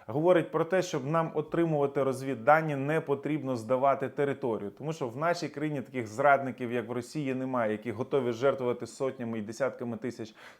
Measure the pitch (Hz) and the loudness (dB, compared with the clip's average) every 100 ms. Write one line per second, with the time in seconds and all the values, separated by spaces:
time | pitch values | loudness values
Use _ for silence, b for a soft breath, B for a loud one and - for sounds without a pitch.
0 | - 131 170 175 156 160 160 185 175 151 | -6 2 6 6 4 0 2 0 0 -2
1 | 131 165 160 156 147 165 170 151 143 143 | 0 0 0 -2 -2 0 2 2 2 2
2 | 135 123 135 123 117 156 160 139 139 160 | 0 0 -4 0 6 6 4 -2 0 0
3 | 156 139 143 151 131 123 110 127 139 131 | 0 -2 -2 -2 -2 -4 0 4 4 2
4 | 131 139 143 135 127 104 101 - 143 156 | 0 0 -2 0 -2 -2 -4 -8 -8 -6
5 | 127 120 165 170 143 143 151 147 - 131 | -6 -2 0 0 -4 -4 -4 -4 -6 -6
6 | 110 107 143 139 131 - 123 120 110 123 | -4 4 6 6 4 -4 -2 -2 -2 -4
7 | 123 156 139 127 131 127 110 107 120 107 | -4 -4 -2 -2 -2 0 0 0 -4 -6
8 | 127 143 123 110 135 127 123 117 117 - | 0 0 0 2 2 2 0 -2 -6 -6
9 | 135 135 117 113 104 113 135 131 120 113 | -6 -4 -6 -6 -6 -4 -4 -2 -6 -6
10 | 127 110 110 B B | -6 -8 -12 B B